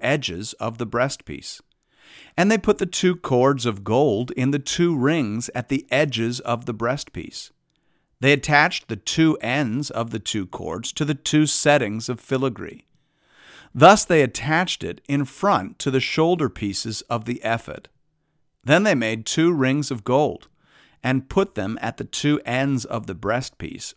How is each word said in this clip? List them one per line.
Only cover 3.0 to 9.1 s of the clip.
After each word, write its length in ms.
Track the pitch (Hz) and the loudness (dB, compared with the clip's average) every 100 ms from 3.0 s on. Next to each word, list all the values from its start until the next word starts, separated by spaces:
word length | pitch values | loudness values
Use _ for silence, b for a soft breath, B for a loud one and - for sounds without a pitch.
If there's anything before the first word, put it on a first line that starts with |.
| 185 180 | 0 0
cords 500 | - 123 131 135 117 | 0 4 4 4 -2
of 180 | 101 | -4
gold 460 | 98 120 147 104 123 | 0 2 2 0 -2
in 180 | - 139 | -2 -2
the 80 | 143 | -2
two 380 | 139 - 175 147 | -2 0 2 2
rings 540 | 131 165 110 110 - | 2 2 0 -4 -6
at 140 | 127 - | -6 -4
the 180 | 135 - | -4 0
edges 500 | 131 151 117 117 127 | 0 0 0 -4 -4
of 260 | - 120 123 | -4 -6 -6
the 80 | |
breastpiece. 760 | 107 - 143 - - - - - _ _ _ _ _ _ - | -4 -2 -2 -6 -12 -12 -14 -18 _ _ _ _ _ _ 0
They 120 | 135 | 2
attached 560 | 143 - 147 165 - - | 4 4 4 4 0 -8
the 80 | 110 | -8
two 400 | - | -4